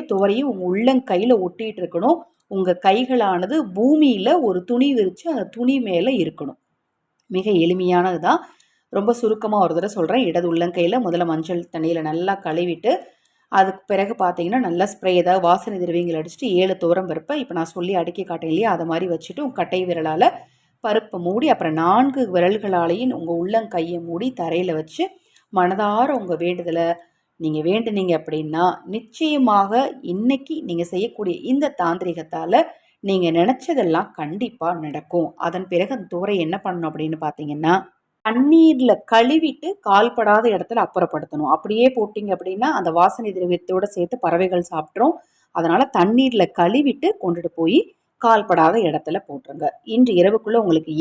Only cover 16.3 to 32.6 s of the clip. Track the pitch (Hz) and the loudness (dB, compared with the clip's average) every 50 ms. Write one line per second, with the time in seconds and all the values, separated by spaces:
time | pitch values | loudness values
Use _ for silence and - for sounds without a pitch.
16.3 | - - 277 233 185 180 185 190 185 185 175 165 175 190 190 170 156 160 - - | -10 -8 -4 0 2 2 2 2 0 0 0 0 2 0 0 -2 -6 -8 -6 -6
17.3 | 285 302 240 - - 170 165 165 - 185 175 185 196 180 165 175 170 - 185 - | -6 -6 -6 -6 -6 -6 -6 -6 -6 -6 -6 -2 -2 -2 -2 -2 -6 -8 -8 -8
18.3 | 170 165 165 160 156 180 220 220 185 165 165 165 165 165 190 180 170 160 - - | -8 -8 -4 -4 -2 0 0 0 -2 -2 -2 -4 -4 -4 -2 -4 -4 -6 -6 -10
19.3 | 196 269 294 254 - - 170 - 185 185 185 180 170 165 156 160 156 170 233 359 | -10 -8 -8 -6 -4 -6 -4 -4 -4 -4 -4 -4 -4 -4 -4 -4 0 2 2 2
20.3 | - - - _ _ _ _ _ _ _ - 220 208 220 214 - - 180 175 175 | 2 0 -6 _ _ _ _ _ _ _ -4 -2 0 0 -2 -4 -8 -6 -4 -2
21.3 | 196 233 294 302 - - 175 160 156 160 165 175 196 233 262 277 262 269 247 202 | -2 0 2 2 2 2 0 -2 -2 0 2 2 4 4 2 2 0 -2 -2 0
22.3 | 180 180 175 185 208 214 214 202 185 175 170 165 175 214 254 254 240 208 170 165 | 2 2 2 2 2 0 -2 -2 0 0 0 0 0 -2 -2 -2 -4 -4 -4 -4
23.3 | 170 170 175 190 214 226 220 208 196 175 165 170 175 170 170 170 165 175 233 262 | -4 -4 -2 -2 -2 -2 -2 -2 -4 -6 -4 -4 -6 -8 -8 -8 -8 -6 -6 -6
24.3 | 254 - 170 165 165 175 180 180 160 156 156 160 - - 349 381 - _ _ _ | -6 -6 -6 -4 -2 -2 -2 -2 -4 -4 -6 -8 -6 -6 -6 -6 -6 _ _ _
25.3 | _ _ _ _ - 185 180 180 190 202 214 208 208 220 254 285 285 233 202 180 | _ _ _ _ -2 0 0 0 0 0 -2 0 0 0 0 0 -2 -4 -4 -6
26.3 | 165 156 170 175 180 180 170 170 165 165 170 170 170 - - _ _ _ _ _ | -4 -4 -2 -4 -4 -4 -6 -4 -4 -2 -2 -2 -4 -6 -10 _ _ _ _ _
27.3 | _ - 160 156 151 156 151 170 196 226 226 226 208 196 185 180 165 156 156 - | _ -8 -6 -4 -4 -2 0 0 0 0 -2 -2 -4 -2 0 0 0 -2 -2 -4
28.3 | 156 156 156 151 156 160 180 180 - - - 180 196 233 226 - - - 330 311 | -6 -6 -6 -4 -2 0 0 0 0 -2 -8 -10 -10 -10 -10 -12 -6 -4 -2 -2
29.3 | 302 285 254 226 208 202 196 196 220 247 269 - - - - - 175 196 220 254 | 0 2 2 4 4 2 2 2 2 0 0 0 -4 -8 -8 -6 -6 -2 0 0
30.3 | 277 262 277 - 320 311 - 202 170 170 170 - - 180 208 240 - - 208 185 | 0 0 -4 -8 -10 -8 -6 -6 -4 -4 -4 -4 -4 -4 -4 -4 -6 -6 -6 -6
31.3 | 170 - - 214 262 285 302 277 285 - 175 165 165 175 180 180 165 165 156 160 | -6 -6 -4 -2 0 0 0 -2 -2 -2 -2 -2 -2 -2 -4 -6 -6 -8 -10 -10
32.3 | - 160 160 170 208 277 | -8 -8 -2 2 2 2